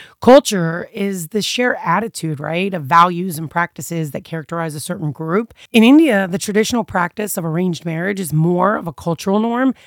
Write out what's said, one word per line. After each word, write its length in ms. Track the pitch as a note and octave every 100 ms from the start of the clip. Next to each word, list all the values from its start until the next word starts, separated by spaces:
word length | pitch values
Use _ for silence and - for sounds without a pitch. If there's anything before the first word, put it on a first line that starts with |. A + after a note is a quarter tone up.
| - _
Culture 680 | - C4+ - G3+ E3 E3+ -
is 380 | - G3+ F#3+ D#3+
the 120 | G#3+
shared 360 | F#3 - B3 -
attitude, 600 | F3+ F3 A3 - D#3+ C#3+
right, 320 | D3+ E3 G3
of 100 | F#3
values 540 | C3+ E3 F3 F3 F#3 D3+
and 120 | D#3+
practices 640 | - E3+ - D#3 E3+ D#3
that 140 | - -
characterize 500 | E3 D3 E3+ E3 D3+
a 40 |
certain 340 | - F3+ D#3
group. 400 | C#3 D#3+ F3+ A#3 - -
In 140 | A#3 A3+
India, 420 | D4 D#4+ G#3 F#3+
the 100 | F3+
traditional 460 | - G3+ A3 B3
practice 540 | A3 F#3 F3 - G#3 -
of 80 | E3
arranged 400 | D#3+ F#3 E3+ E3+
marriage 340 | D#3+ F3+ G3+
is 140 | F3
more 420 | D3+ D#3+ F3 F#3 G#3+
of 120 | E3+
a 60 |
cultural 460 | - - E3 - G3+
norm 340 | A3+ A#3+ C4 -